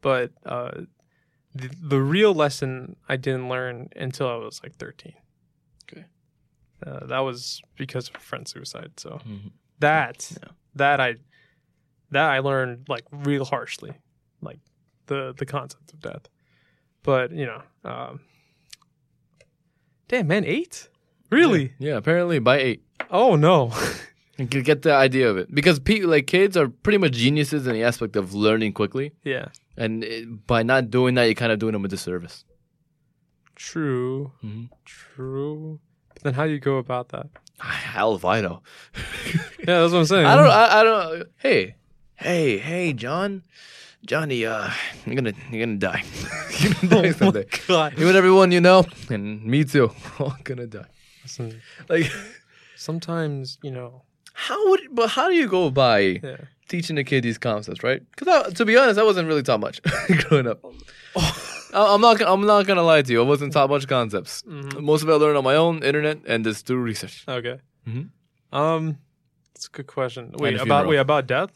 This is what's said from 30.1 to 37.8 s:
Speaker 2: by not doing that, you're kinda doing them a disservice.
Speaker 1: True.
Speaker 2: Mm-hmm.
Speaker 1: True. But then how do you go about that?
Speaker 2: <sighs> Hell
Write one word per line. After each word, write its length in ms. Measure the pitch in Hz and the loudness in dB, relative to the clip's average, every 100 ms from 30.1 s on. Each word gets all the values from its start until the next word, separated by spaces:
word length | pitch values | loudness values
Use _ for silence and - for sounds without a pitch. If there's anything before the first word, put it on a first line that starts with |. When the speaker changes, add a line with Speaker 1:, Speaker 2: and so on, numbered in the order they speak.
| 113 117 113 - | -12 -14 -18 0
Speaker 2:
by 160 | 117 | 0
not 260 | 113 135 120 | 2 0 2
doing 260 | 120 127 123 | 0 2 2
that, 100 | 120 | 2
you're 80 | |
kinda 240 | 107 117 110 | 2 0 -2
doing 160 | 110 | -2
them 100 | 107 | -4
a 60 | 98 | -6
disservice. 560 | 92 - 90 85 - _ _ _ _ _ _ _ _ _ _ _ _ | -6 -8 -8 -10 -20 _ _ _ _ _ _ _ _ _ _ _ _
Speaker 1:
True. 760 | - 165 151 127 123 131 139 _ | -12 -6 -4 -2 -4 -6 -10 _
Speaker 2:
Mm-hmm. 240 | 110 107 120 _ _ | -14 -14 -16 _ _
Speaker 1:
True. 960 | - - - 131 135 147 151 156 156 _ _ _ | -20 -20 -16 -10 -8 -8 -10 -12 -16 _ _ _
But 100 | - | -8
then 100 | 147 131 | -6 -2
how 100 | 156 | -2
do 80 | |
you 60 | 147 | -2
go 180 | 135 135 | -2 -4
about 320 | 123 127 123 | -4 -8 -8
that? 180 | - 151 - | -12 -14 -20
Speaker 2:
<sighs> 160 | _ _ | _ _
Hell 560 | - - | -10 -8